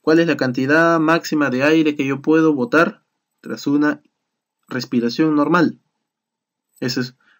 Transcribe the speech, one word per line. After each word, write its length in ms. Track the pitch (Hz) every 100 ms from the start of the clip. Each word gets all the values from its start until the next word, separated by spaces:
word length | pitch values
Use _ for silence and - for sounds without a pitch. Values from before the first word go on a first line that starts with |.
¿Cuál 180 | - 165
es 80 | 170
la 80 | 147
cantidad 640 | 131 127 131 156 165 165
máxima 500 | 156 165 - 156 139
de 140 | 127
aire 320 | 143 160 156 147
que 100 | 135
yo 160 | 135
puedo 320 | 143 160 160
botar 500 | 143 120 151 170 - _ _ _ _
tras 280 | - - 143
una 340 | 143 151 151 _ _ _ _ _ _ _
respiración 680 | 127 127 123 117 120 160
normal? 460 | 151 143 175 139 - _ _ _ _ _ _ _ _ _ _
Ese 180 | 127 135
es 160 | 127 - _ _